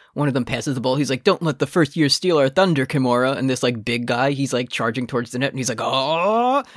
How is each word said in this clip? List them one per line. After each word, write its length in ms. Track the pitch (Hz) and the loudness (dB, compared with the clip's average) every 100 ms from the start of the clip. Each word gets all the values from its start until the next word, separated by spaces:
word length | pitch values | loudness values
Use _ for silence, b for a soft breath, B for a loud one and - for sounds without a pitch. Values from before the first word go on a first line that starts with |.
| b - | b -2
one 120 | 147 | 0
of 40 | |
them 120 | 127 117 | 0 -2
passes 280 | 143 147 | -4 -2
the 80 | 123 | -2
ball. 140 | 127 135 | 0 0
He's 140 | 131 | 0
like, 140 | 131 | 0
"Don't 200 | - - | 2 2
let 160 | 165 135 | 0 -2
the 80 | 139 | 0
first 280 | 180 151 170 | 2 2 2
year 140 | 143 | 2
steal 280 | - 185 156 | 2 2 2
our 100 | 135 | 4
thunder, 360 | 185 185 147 131 | 4 2 2 0
Kimura." 500 | 147 127 123 131 143 | 0 2 2 2 0
And 100 | 131 | -2
this, 140 | 123 | 0
like, 220 | 123 117 110 | 0 -2 -4
big 220 | 120 120 | -4 -2
guy, 240 | 120 139 | 0 0
he's, 220 | 139 135 | 0 -2
like, 160 | 123 123 | -2 -4
charging 360 | - 113 120 120 | -4 -2 -2 -4
towards 260 | 123 120 | -4 -4
the 80 | 123 | -4
net, 120 | 135 | -4
and 80 | 131 | -4
he's 100 | 127 | -6
like, 120 | 117 | -4
"Oh," 840 | 117 135 135 165 190 226 247 277 262 | -2 0 0 0 0 2 2 0 -2